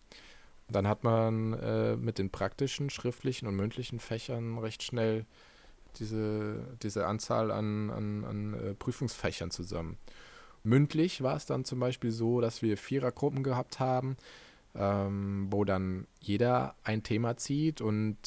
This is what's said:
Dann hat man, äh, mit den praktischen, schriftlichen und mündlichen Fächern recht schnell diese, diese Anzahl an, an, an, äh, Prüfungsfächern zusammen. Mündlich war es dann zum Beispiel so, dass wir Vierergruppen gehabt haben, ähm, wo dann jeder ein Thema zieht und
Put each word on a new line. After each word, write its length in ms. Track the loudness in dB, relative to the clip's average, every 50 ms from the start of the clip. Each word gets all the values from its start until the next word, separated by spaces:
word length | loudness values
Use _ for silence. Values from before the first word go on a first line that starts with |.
| -20 -20 -20 -20 -20 -20 -20 -20 -20 -20 -20 -18 -8 -2
Dann 200 | 0 2 4 4
hat 160 | 2 2 4
man, 480 | 4 4 6 4 4 2 2 2 0
äh, 420 | 0 -2 0 0 2 2 2 2 0
mit 220 | 0 0 -2 0 0
den 120 | -2 -2
praktischen, 600 | -2 -2 -2 -2 0 0 -2 0 0 -2 -4 -4
schriftlichen 560 | -4 -4 -4 -4 -4 -2 -2 -4 -4 -2 -2
und 80 | -2 0
mündlichen 460 | 0 0 0 -2 -4 -6 -6 -6 -8
Fächern 580 | -6 -4 -6 -4 -4 -4 -4 -4 -4 -4 -4 -4
recht 240 | -4 -6 -6 -6
schnell 420 | -8 -4 0 2 2 4 2 2 -2 -6 -12 -20 -20 -20 -20 -20 -20 -20 -20 -20 -20 -16 -10 -8
diese, 640 | -6 -4 -2 0 0 0 0 0 -2 -2 -4 -6 -8 -10 -8 -6
diese 240 | -6 -4 0 0 0
Anzahl 460 | 0 0 -2 -2 0 2 2 2 2
an, 380 | 2 0 0 0 0 0 -2 -2
an, 340 | -2 -2 -2 -2 -4 -4 -4
an, 300 | -4 -4 -4 -4 -4 -4
äh, 200 | -4 -4 -4 -6
Prüfungsfächern 800 | -4 -4 -4 -4 -2 -2 -4 -2 -2 -4 -2 -2 -4 -6 -6
zusammen. 460 | -6 -6 -6 -4 -4 -4 -4 -6 -8 -10 -12 -16 -16 -18 -18 -20 -20 -20 -20 -20 -14 -4 2
Mündlich 580 | 6 6 6 6 6 4 2 2 2 0 0
war 140 | 0 0 0
es 100 | -2 -2
dann 180 | -2 -2 -2 -2
zum 140 | -2 -2 0
Beispiel 320 | 0 0 0 0 -2 -2
so, 300 | 0 2 2 2 4 4
dass 200 | 2 2 0 2
wir 160 | 0 2 0
Vierergruppen 680 | 0 -2 -2 -2 0 0 0 0 0 0 0 2 0 0
gehabt 340 | 0 0 0 -2 -4 -2 0
haben, 380 | 2 2 2 2 2 0 -4 -6 -8 -16 -20 -20 -20 -20 -20 -20 -20 -12 -4
ähm, 720 | 0 2 2 4 2 2 2 0 0 0 0 0 0 0 0
wo 140 | 2 2 4
dann 420 | 4 2 2 2 0 -2 -4 -6 -10 _ -8
jeder 540 | -2 0 2 4 4 4 4 4 2 -2 -6 -6 -2
ein 180 | -2 -2 0
Thema 340 | 0 0 0 2 2 0 0 -2
zieht 420 | -2 0 0 2 2 2 0 0
und 360 | 0 2 2 2 2 0 0 -4 -8